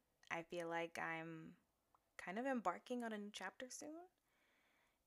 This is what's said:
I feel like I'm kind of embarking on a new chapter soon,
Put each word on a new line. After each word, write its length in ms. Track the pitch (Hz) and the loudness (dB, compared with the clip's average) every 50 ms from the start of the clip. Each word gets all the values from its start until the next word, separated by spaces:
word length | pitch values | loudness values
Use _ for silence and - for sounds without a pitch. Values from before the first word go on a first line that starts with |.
| _ _ _ _ - - | _ _ _ _ -4 0
I 100 | 160 170 | 0 0
feel 260 | 165 - 180 175 170 165 | 0 0 -2 0 0 2
like 300 | 170 170 170 165 - - | 2 2 2 0 0 0
I'm 540 | 170 165 165 165 160 165 165 160 160 156 180 - _ _ _ _ _ _ - - _ _ _ - | 0 0 0 0 -2 -4 -6 -6 -8 -10 -12 -16 _ _ _ _ _ _ -20 -20 _ _ _ -10
kind 200 | - 180 180 220 | -6 -4 -2 2
of 80 | 254 | 4
embarking 580 | 277 262 240 185 185 175 208 - - 247 247 233 | 4 4 6 6 4 4 4 2 -2 0 0 2
on 80 | 226 | 0
a 60 | 214 208 | 0 -2
new 120 | 208 208 | -4 -4
chapter 340 | 208 - 190 190 - - 262 254 | -4 -4 -4 -4 -4 -4 -8 -6
soon, 220 | - - 294 302 311 330 359 370 _ _ _ _ _ _ _ _ _ _ _ _ _ _ _ _ _ _ _ | -6 -6 -6 -6 -6 -8 -10 -14 _ _ _ _ _ _ _ _ _ _ _ _ _ _ _ _ _ _ _